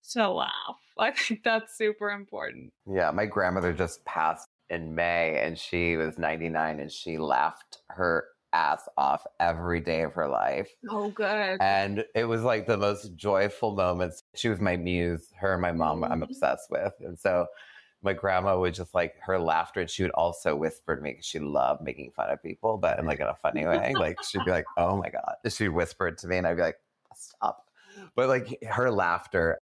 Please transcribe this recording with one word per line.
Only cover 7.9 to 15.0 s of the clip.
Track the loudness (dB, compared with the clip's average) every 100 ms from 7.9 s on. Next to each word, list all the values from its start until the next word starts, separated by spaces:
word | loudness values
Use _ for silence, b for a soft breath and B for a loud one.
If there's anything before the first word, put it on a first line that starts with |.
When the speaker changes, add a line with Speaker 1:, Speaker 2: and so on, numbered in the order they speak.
| -2 2 2 -2 _ _
Speaker 2:
ass | 0 2 0 -4 0
off | 2 0 -4 _
every | 0 0 -2 -2
day | 0 0
of | -2
her | -2 0
life. | 2 0 0 -6 _ -8
Speaker 1:
Oh, | -4 -4
good. | -2 -2 0 -2 0
Speaker 2:
And | 2 2 2 -2 -2 -2
it | 0
was, | 2
like, | 2 0 2
the | 2
most | 2 0 -6 -4
joyful | 2 4 4 2 -2 2
moments. | 2 2 -2 -4 _ -4
She | 0
was | 2
my | 2 2
muse. | 0 2